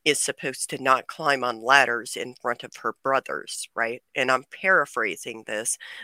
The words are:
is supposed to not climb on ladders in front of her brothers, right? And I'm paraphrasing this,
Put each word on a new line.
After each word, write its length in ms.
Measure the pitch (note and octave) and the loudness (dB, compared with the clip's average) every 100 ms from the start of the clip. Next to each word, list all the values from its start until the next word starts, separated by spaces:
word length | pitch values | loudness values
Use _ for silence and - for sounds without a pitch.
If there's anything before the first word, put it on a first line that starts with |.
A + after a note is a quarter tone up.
| D#3 | 0
is 160 | C#3+ | 2
supposed 480 | - - C#3+ B2+ - | -2 -4 -6 -6 -8
to 120 | C3+ | -2
not 260 | C3 C3 - | 2 2 0
climb 360 | - D#3 C3+ | -2 0 2
on 200 | B2 A2+ | 0 -2
ladders 520 | A2+ C#3 A#2+ A#2+ - - | 6 6 6 0 -4 -8
in 200 | B2 A#2+ | -8 -6
front 240 | B2 A#2+ | -4 -4
of 120 | B2 - | -8 -8
her 180 | A2+ - | -6 -4
brothers, 640 | C3+ C3+ - C#2 - - - | 0 0 0 -8 -8 -10 -8
right? 300 | - A2+ B2 _ - | -4 -4 -4 _ -2
And 140 | C3 | 2
I'm 120 | C3 C3 | 2 0
paraphrasing 920 | - F#3+ F#3 C#3+ - G#2+ E2 - A2+ A2 | -4 2 4 2 -2 -4 -4 -10 -12 -6
this, 320 | G#2+ A#2 - - - | -4 -4 -6 -8 -18